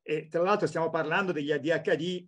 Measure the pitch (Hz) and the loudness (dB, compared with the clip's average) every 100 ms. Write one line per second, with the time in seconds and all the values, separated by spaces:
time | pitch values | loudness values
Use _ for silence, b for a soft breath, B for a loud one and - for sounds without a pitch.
0 | - 156 156 170 185 208 156 160 165 165 | -6 -6 -2 0 2 4 2 0 0 0
1 | 151 170 180 156 147 147 139 160 160 151 | 0 0 0 -2 -2 -2 0 0 2 0
2 | 170 180 | 0 -6